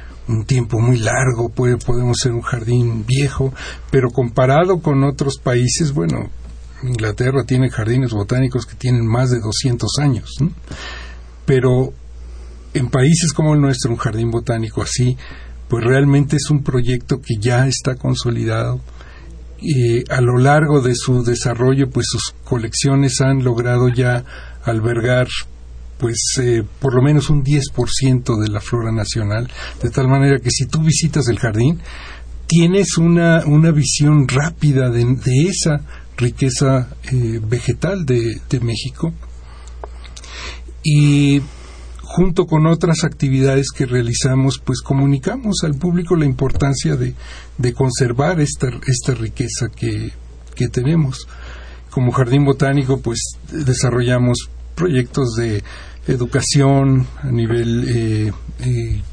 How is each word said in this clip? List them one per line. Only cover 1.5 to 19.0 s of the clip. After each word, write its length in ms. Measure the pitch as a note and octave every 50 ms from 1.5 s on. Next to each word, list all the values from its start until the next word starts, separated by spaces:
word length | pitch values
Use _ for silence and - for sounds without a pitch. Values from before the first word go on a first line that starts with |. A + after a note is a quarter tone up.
| - - B2+ B2 B2
podemos 400 | A#2+ - - B2 B2 B2 B2 A#2+ -
ser 120 | - B2+ A#2
un 80 | A#2
jardín 640 | A2 - B2+ A#2 A2 A#2 A#2+ B2 A#2+ A#2 A2+ A2 G#2+
viejo, 480 | A#2 B2+ C3+ C#3+ C3 - - C3+ C3+ C3 - - - - - - -
pero 180 | - C3+ B2 A#2+
comparado 720 | - C3+ B2+ A#2+ - - B2+ B2 C3+ D#3 F3+ F#3 F#3+ E3
con 240 | - D#3 C#3 C3+ C3+
otros 320 | C#3+ C3+ - - C3+ C3+
países, 560 | - - C3+ B2 B2 B2 A#2+ - - E3+ D3 C#3
bueno, 360 | D#3 E3+ E3 C3+ A2+ G2+ G#2+ - - - - - - - - - - -
Inglaterra 640 | B2+ B2 A2 G#2+ G#2+ G#2 - B2 B2+ C3+ C#3 A2
tiene 240 | - B2+ B2+ C3 B2
jardines 420 | - - G#2+ G#2+ A#2+ C3 C3+ A#2
botánicos 540 | A2 G#2 G2+ G2+ B2+ B2+ C3+ B2+ B2+ B2 -
que 100 | - -
tienen 320 | - - B2 B2 A#2+ A2+
más 220 | A2 A2+ B2 C3 B2+
de 100 | B2 A#2
doscientos 600 | G2+ A2 G#2 - - C3 A#2+ A#2 - G2+ - C#3
años, 320 | D3 C#3+ B2 G2+ - - - -
¿no? 100 | C#3 F3+ - - - - - - - - - - - - - - - - - - -
Pero 480 | - C3+ B2+ A#2+ C3 B2+ B2+ C3 - - - - - - - - - - - - - - - - - -
en 160 | C#3+ B2+ -
países 420 | - C3 B2+ D3+ E3+ D#3+ F3 D#3
como 220 | C3 - D#3 D#3 D3+
el 80 | D3
nuestro, 300 | C#3+ C#3 C3 B2+ - A#2
un 60 | A#2
jardín 340 | A#2 - B2 G#2+ A2 A#2 A#2
botánico 500 | A2+ A#2 A#2 - A#2 A2+ A2+ A2 - G#2
así, 340 | G#2 - - - B2 B2+ B2 - - - - - - - - - - -
pues 160 | B2 A2+ A2+
realmente 500 | A#2+ C3 C3+ C#3+ C#3+ C#3 C#3+ C#3+ C3+ D#3
es 140 | C#3+ - -
un 140 | D3+ C#3 -
proyecto 580 | - C3 B2 B2 - B2+ A#2+ - - C#3 B2+
que 140 | - - A#2 G#2
ya 260 | G2+ B2 A#2+ B2 C3
está 300 | C3+ B2+ - - - B2
consolidado. 840 | B2+ - C3 B2+ B2+ - A#2+ A#2 A#2 A2+ A2+ A2 A2+ A#2 A#2+ B2 B2+ - - - -